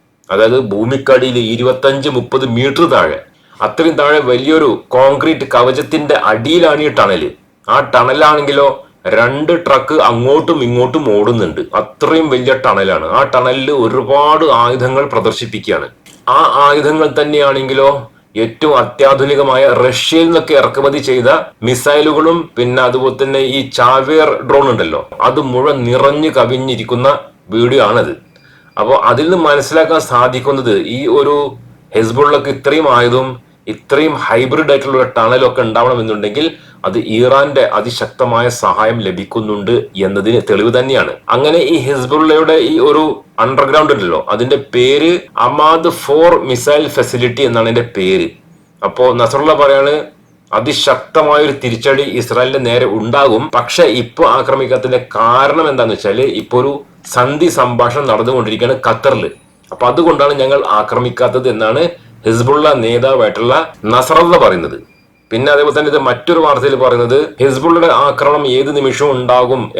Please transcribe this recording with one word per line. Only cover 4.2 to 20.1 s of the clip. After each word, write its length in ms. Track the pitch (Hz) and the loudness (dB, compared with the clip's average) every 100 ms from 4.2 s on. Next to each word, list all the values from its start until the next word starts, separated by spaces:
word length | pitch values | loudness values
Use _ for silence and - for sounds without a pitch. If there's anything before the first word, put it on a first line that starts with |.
| 127 | 2
വലിയൊരു 400 | 123 139 160 143 - - 127 | 0 0 2 2 -2 -2 2
കോൺക്രീറ്റ് 520 | 139 139 160 160 135 120 | 2 2 -2 -4 -2 0
കവചത്തിന്റെ 600 | 123 135 - 156 147 147 107 | 2 0 -2 -4 -2 -2 0
അടിയിലാണ് 520 | 110 131 175 165 151 151 | -2 0 2 2 2 -2
ഈ 40 | 135 | 0
ടണല്. 320 | 101 90 71 - _ _ - | 0 0 -4 -8 _ _ -2
ആ 120 | 127 131 120 | 0 2 0
ടണലാണെങ്കിലോ 720 | 120 151 151 151 139 139 139 - - _ 95 110 | 2 2 2 2 0 2 2 0 -8 _ -2 0
രണ്ട് 360 | 120 139 160 170 143 | 2 0 0 0 2
ട്രക്ക് 320 | 131 - 151 98 | 0 2 0 2
അങ്ങോട്ടും 500 | 117 127 151 160 156 120 | 0 2 2 2 -2 0
ഇങ്ങോട്ടും 360 | 123 123 160 135 104 | 0 0 -2 0 0
ഓടുന്നുണ്ട്. 440 | 107 117 87 78 - 107 | 2 0 -2 -6 -6 -4
അത്രയും 480 | - - 147 160 156 127 | -4 -4 0 0 0 0
വലിയ 180 | 127 131 123 | 0 0 0
ടണലാണ്. 420 | 98 98 82 80 113 | 0 0 -2 -2 0
ആ 60 | 135 | 0
ടണലിൽ 360 | 127 127 135 135 139 | 0 0 0 -2 0
ഒരുപാട് 640 | 113 131 123 139 147 156 156 120 | 0 -2 0 2 2 2 2 2
ആയുധങ്ങൾ 420 | 120 127 127 131 139 113 | 2 0 -2 -2 -2 -2
പ്രദർശിപ്പിക്കുകയാണ്. 760 | 107 - 113 104 104 80 67 - - - - 139 | -2 -4 -8 -8 -4 -4 -6 -14 -20 -10 -2 2
ആ 20 | 151 127 143 | 2 2 2
ആയുധങ്ങൾ 420 | 147 147 156 151 151 | 2 0 0 0 0
തന്നെയാണെങ്കിലോ 720 | 147 147 139 135 135 135 139 139 - _ _ 107 | -2 0 0 0 -2 2 2 2 -4 _ _ -6
ഏറ്റവും 320 | 117 - 156 131 | -6 -2 0 0
അത്യാധുനികമായ 840 | - - 135 135 139 139 139 131 139 120 123 | 0 2 2 4 2 0 2 2 2 2 0
റഷ്യയിൽ 420 | 120 - | 0 0